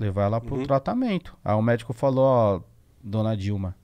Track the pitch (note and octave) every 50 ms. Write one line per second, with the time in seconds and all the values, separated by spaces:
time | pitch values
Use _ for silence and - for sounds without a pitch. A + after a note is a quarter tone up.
0 | A2 G2+ F#2+ G2+ G2+ G2+ A2 A#2+ A#2 A#2+ C#3 C3 C3+ C#3 C3+ C3+ - - A3 B3
1 | C4 A#3 F#3+ F3 - - - - - - G#2 A2 A2 A#2+ A#2+ A#2 - - A#2 -
2 | C#3+ C#3 B2+ C3 C3 C3+ C3 A#2+ A2 G#2 G2 F2 - - _ - _ _ _ _
3 | - G#2 G#2 A2 G#2+ A2 A2 G2+ F#2+ G2+ G#2 G2 F#2+ F2+ F2+ -